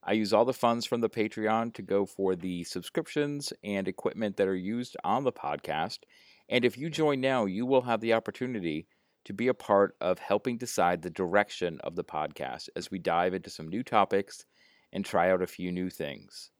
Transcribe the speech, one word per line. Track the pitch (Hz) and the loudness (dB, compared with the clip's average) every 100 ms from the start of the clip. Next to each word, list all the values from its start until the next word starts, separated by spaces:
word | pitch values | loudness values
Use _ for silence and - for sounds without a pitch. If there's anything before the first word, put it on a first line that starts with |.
I | 87 | 0
use | 107 104 | 0 4
all | 104 | 6
the | 120 | 6
funds | 131 117 117 107 | 4 2 2 -2
from | 120 | 0
the | 113 | 0
Patreon | - 107 - 107 113 117 | 0 -4 0 0 0 -2
to | - | -8
go | 98 98 101 | -2 0 0
for | - 98 92 | -2 0 0
the | 92 87 | -2 -6
subscriptions | 85 - 87 - 156 - 147 143 143 - | -6 -8 -4 -4 -2 -2 -2 -2 -8 -10
and | 104 101 95 | -4 -2 -2
equipment | 92 - - 107 98 | -2 -4 -2 -4 2
that | 95 | 2
are | |
used | 95 90 117 123 - | 2 -2 -4 -6 -8
on | - 113 | 0 2
the | 135 | 0
podcast. | - - 76 - 76 90 - _ _ - _ _ | -2 -6 -6 -4 -2 -2 -6 _ _ -20 _ _
And | 123 | 2
if | 123 113 | 2 0
you | 156 | -8
join | 151 156 139 | 0 0 2
now, | 131 131 104 | 0 2 0
you | 95 123 | 0 2
will | 135 | 2
have | 127 113 | 4 -2
the | 113 | 2
opportunity | 113 110 - 127 120 85 78 87 _ _ _ | 2 2 -6 -6 -4 -2 -4 -6 _ _ _
to | - | -14
be | 98 123 | -2 0
a | |
part | 127 - 101 101 - | 0 4 6 6 2
of | 90 92 | 0 0
helping | - 101 - 117 | 2 0 2 -4
decide | 120 - 87 90 | -6 2 2 2
the | 87 | -2
direction | 82 90 98 101 - 90 80 | -4 2 2 2 0 -4 -4
of | - 87 | -8 -6
the | |
podcast | 85 76 76 - 69 64 - - | -6 -4 -6 -6 -8 -8 -10 -10
as | 87 | -8
we | 95 | -6
dive | 87 82 90 | 0 2 2
into | 92 87 | -2 -8
some | - 80 | -12 -8
new | 95 | -6
topics | 127 110 98 98 98 - - _ _ _ _ | 0 2 4 2 -2 -12 -20 _ _ _ _
and | - | -6
try | 98 90 87 | -2 2 4
out | 92 | 4
a | 90 | 2
few | - 90 | -4 -4
new | 90 90 | -2 -4
things. | - 73 67 - - - _ | -4 -8 -8 -16 -20 -20 _